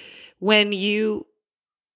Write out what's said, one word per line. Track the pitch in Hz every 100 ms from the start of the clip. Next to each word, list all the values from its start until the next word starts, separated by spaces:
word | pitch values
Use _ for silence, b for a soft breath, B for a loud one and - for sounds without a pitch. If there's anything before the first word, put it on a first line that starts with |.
| B B B _
When | 190 214 208
you | 196 202 208 214 214 - _ _ _ _ _ _